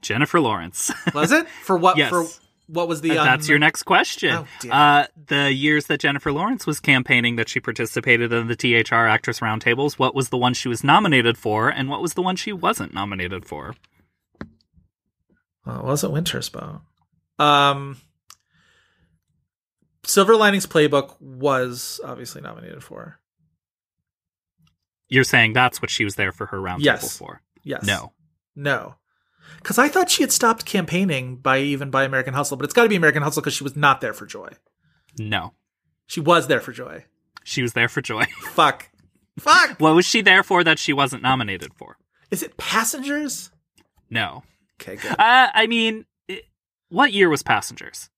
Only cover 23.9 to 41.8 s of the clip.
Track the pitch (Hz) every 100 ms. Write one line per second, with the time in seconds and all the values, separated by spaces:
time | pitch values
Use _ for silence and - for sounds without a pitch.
23.9 | _ _ _ _ _ _ _ _ _ _
24.9 | _ _ 131 131 131 113 117 127 - 113
25.9 | - 104 98 98 - 101 98 95 92 143
26.9 | 110 - - - - _ _ - - 101
27.9 | 95 - _ _ _ _ - 143 127 -
28.9 | - _ _ _ _ - - - 202 285
29.9 | 359 349 - 277 - 233 226 - 196 165
30.9 | 170 196 139 127 127 135 135 143 139 139
31.9 | 135 135 135 131 131 139 131 143 - 233
32.9 | 202 160 147 147 147 147 - 139 147 147
33.9 | 135 120 - 104 - - - _ _ _
34.9 | _ _ - 107 101 82 _ _ _ _
35.9 | _ _ - 151 170 - 127 - 117 127
36.9 | 80 _ _ _ - - - 120 120 117
37.9 | - - 110 - - - - 151 - -
38.9 | _ _ _ _ - - 339 330 226 156
39.9 | 160 180 226 202 190 190 185 170 156 -
40.9 | 139 139 131 123 131 104 95 69 _